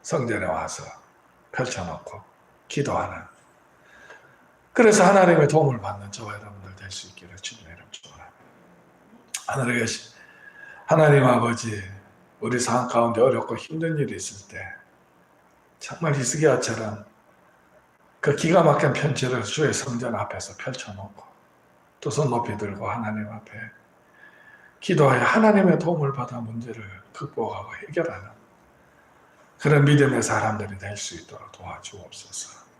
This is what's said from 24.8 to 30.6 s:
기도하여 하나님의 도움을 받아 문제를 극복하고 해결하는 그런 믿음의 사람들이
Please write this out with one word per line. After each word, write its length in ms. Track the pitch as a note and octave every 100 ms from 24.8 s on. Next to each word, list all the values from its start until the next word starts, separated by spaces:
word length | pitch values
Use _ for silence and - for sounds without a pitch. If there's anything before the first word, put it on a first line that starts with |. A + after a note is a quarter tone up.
기도하여 420 | - D#3+ C#3 B2
하나님의 540 | A#2+ A3+ A3 G#3 F#3 D#3
도움을 340 | D#3+ E3 C#3
받아 260 | C3 A#2+ A#2+
문제를 440 | A2+ A2+ A#2 A2 G2+ F#2+ -
극복하고 600 | - - - G#2+ F#2+ G2 -
해결하는 520 | - D#3+ D#3+ F#2+ G2 - _ _ _ _ _ _ _ _ _ _ _ _
그런 260 | D3 D3 C#3+
믿음의 360 | C#3+ C3+ A#2+
사람들이 540 | A2 B2 A2 G#2+